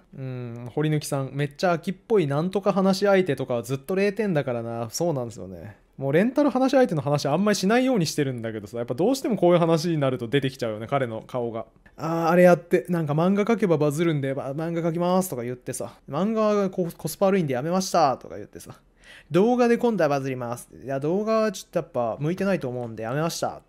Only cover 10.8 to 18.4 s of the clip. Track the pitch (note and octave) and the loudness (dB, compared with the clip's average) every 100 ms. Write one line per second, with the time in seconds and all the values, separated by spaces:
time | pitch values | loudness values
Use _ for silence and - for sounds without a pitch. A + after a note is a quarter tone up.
10.8 | A2+ C#3 B2 A2 - B2+ A#2+ A2 - _ | -2 -2 -2 -6 -8 -6 -4 -6 -10 _
11.8 | - - D#3 E3+ E3 F3+ F3+ F3 - F3+ | -20 -8 -4 0 4 8 8 6 4 0
12.8 | - F3 D3+ D3 F3+ G3+ G#3 A3+ G#3 D3+ | 2 -2 0 2 2 2 2 2 2 2
13.8 | D3+ D3 E3+ D3+ C3+ C3 B2 C#3 E3 E3+ | 2 2 0 0 -2 -4 -6 -6 -4 -2
14.8 | E3+ E3 F3 F#3 F#3 B2 A#2+ B2+ - - | -2 0 2 2 0 -4 -6 -8 -8 -8
15.8 | A2 - - C#3 G3+ A3 G#3+ G#3 F#3+ F#3 | -10 -12 -8 -4 -2 0 2 2 0 -2
16.8 | E3+ - D#3+ - G3 G3 D3+ B2 D#3 F#3 | -4 -4 -8 0 2 2 0 -2 -2 -2
17.8 | F#3 F3+ D3 A#2+ - F#2+ | 0 2 2 2 -6 -14